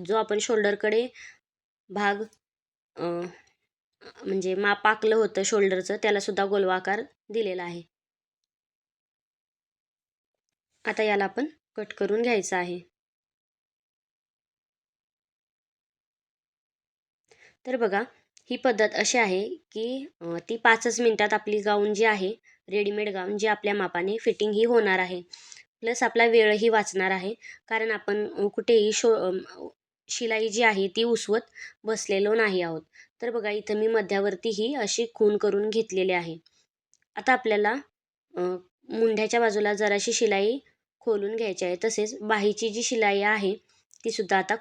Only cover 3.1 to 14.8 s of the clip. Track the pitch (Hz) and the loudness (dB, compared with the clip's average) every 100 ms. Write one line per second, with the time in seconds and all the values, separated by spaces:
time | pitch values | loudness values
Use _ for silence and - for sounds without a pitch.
3.1 | 175 175 - _ _ _ _ _ _ - | -6 -8 -14 _ _ _ _ _ _ -20
4.1 | - 254 196 185 185 202 202 214 214 220 | -12 -4 -2 -2 -2 0 2 2 2 2
5.1 | 220 214 190 196 214 196 185 180 208 214 | 2 2 0 0 2 2 0 -2 -2 0
6.1 | 202 202 190 196 202 185 185 185 208 269 | 0 0 -2 0 0 2 0 -2 -4 -6
7.1 | _ - 220 208 185 175 170 165 _ _ | _ -8 -4 -4 -4 -8 -10 -16 _ _
8.1 | _ _ _ _ _ _ _ _ _ _ | _ _ _ _ _ _ _ _ _ _
9.1 | _ _ _ _ _ _ _ _ _ _ | _ _ _ _ _ _ _ _ _ _
10.1 | _ _ _ _ _ _ _ - 220 214 | _ _ _ _ _ _ _ -6 0 2
11.1 | 202 196 214 302 - _ - 208 - 196 | 2 0 -2 -6 -8 _ -12 -10 -4 -2
12.1 | 208 240 226 180 185 175 175 175 _ _ | 0 2 0 0 -4 -4 -8 -14 _ _
13.1 | _ _ _ _ _ _ _ _ _ _ | _ _ _ _ _ _ _ _ _ _
14.1 | _ _ _ _ _ _ _ | _ _ _ _ _ _ _